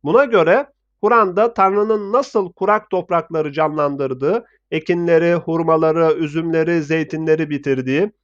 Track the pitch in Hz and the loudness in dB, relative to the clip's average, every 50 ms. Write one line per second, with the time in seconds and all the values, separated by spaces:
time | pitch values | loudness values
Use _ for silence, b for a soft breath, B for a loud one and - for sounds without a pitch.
0 | - 143 175 247 285 254 226 190 165 160 190 254 277 _ _ _ _ _ _ _ | -2 2 2 2 2 4 2 2 4 4 2 2 0 _ _ _ _ _ _ _
1 | - 208 240 233 214 185 175 196 220 233 233 - 190 190 196 202 208 220 220 214 | 0 2 4 4 2 2 2 0 0 0 2 2 2 2 2 0 0 0 -2 -2
2 | 202 196 214 262 269 - - 220 190 175 - _ 190 185 214 214 208 _ - 180 | -2 -2 -2 -2 -2 0 -2 -4 -4 -4 -6 _ 0 0 0 0 -2 _ -6 -6
3 | 175 - 180 170 160 - 165 160 151 151 139 160 156 147 151 156 147 143 143 139 | -4 -2 -2 -2 -2 -2 -4 -4 -4 -4 -2 -2 -2 -2 0 -2 -2 -2 -2 -4
4 | 139 135 131 127 135 147 196 240 233 b b b _ _ - 160 160 - 175 175 | -4 -6 -4 -2 -2 -2 -2 -2 -4 b b b _ _ -6 -6 -2 -2 -2 -2
5 | 170 170 170 160 165 170 175 170 170 - 165 165 170 160 160 160 160 160 156 170 | 2 2 2 4 4 2 0 0 -2 -4 -4 -2 0 0 2 2 2 2 2 2
6 | 165 160 151 160 165 147 147 165 165 165 165 160 160 165 170 165 151 143 160 160 | 2 2 2 0 -2 -4 -4 -4 -4 -2 -2 0 0 0 0 -2 -2 -2 -2 -2
7 | 156 156 - 156 160 156 156 160 160 147 147 139 - 143 135 131 127 131 131 147 | -2 -4 -6 -6 0 0 0 0 0 -4 -6 -6 -2 -2 -2 -2 -2 -2 -2 -2
8 | 190 208 _ _ | -2 -2 _ _